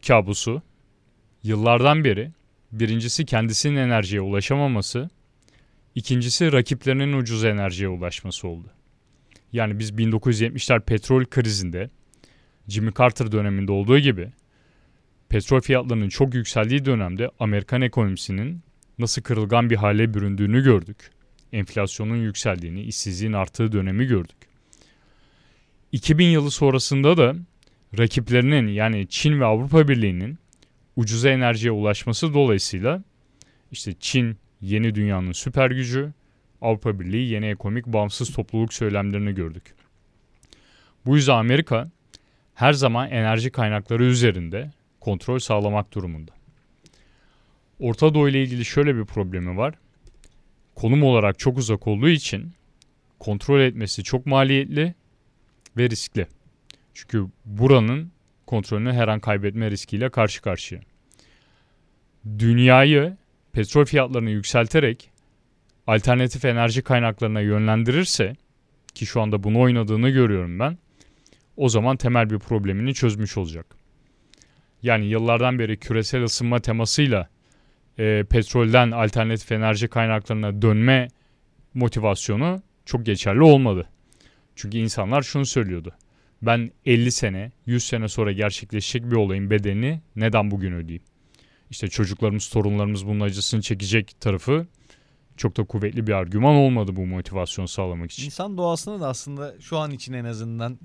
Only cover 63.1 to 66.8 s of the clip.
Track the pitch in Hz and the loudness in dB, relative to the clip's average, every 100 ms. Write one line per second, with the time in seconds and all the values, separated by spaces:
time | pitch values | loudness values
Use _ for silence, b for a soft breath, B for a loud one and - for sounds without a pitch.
63.1 | 190 _ _ _ - 104 147 143 147 127 | -6 _ _ _ -4 2 4 4 4 2
64.1 | 127 113 107 98 123 117 160 131 120 - | 0 -2 -2 0 0 2 2 2 -2 -12
65.1 | _ _ _ _ _ _ _ - 110 127 | _ _ _ _ _ _ _ 0 2 2
66.1 | 123 127 - 135 117 117 113 | 2 2 -2 -2 0 0 0